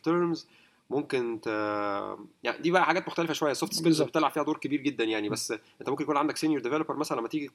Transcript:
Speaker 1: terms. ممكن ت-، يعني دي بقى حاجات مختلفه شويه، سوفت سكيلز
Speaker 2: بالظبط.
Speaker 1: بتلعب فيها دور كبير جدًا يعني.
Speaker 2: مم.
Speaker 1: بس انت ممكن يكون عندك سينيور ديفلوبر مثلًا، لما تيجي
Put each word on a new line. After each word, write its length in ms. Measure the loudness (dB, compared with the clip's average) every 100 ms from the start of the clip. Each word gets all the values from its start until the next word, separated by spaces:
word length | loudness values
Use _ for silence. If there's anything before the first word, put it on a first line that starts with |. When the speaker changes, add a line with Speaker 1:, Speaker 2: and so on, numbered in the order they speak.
| 0
Speaker 1:
terms. 300 | 2 2 0 -6 -20 _ _ _
ممكن 500 | -4 -2 -2 -2 -4
ت-، 40 | -2 -2 0 0 -2 -2 -4 -8 -14 _
يعني 140 | -4 -2
دي 120 | 2
بقى 140 | 4 4
حاجات 220 | 2 0
مختلفه 260 | -2 -2
شويه، 200 | 0 0
سوفت 200 | 0 -2
سكيلز 140 | 0 4
Speaker 2:
بالظبط. 200 | 4 4
Speaker 1:
بتلعب 220 | 2 2
فيها 120 | 2
دور 140 | 0 -2
كبير 240 | -2 -2
جدًا 220 | -2 0
يعني. 240 | 0 0 0
Speaker 2:
مم. 60 |
Speaker 1:
بس 180 | -4 -4
انت 380 | -6 -8 _ -4
ممكن 140 | -2
يكون 140 | 0 2
عندك 200 | 0 0
سينيور 240 | 0 0
ديفلوبر 340 | 0 -2 -2 -4
مثلًا، 220 | -2 -2
لما 80 | -4
تيجي 240 | -6 -6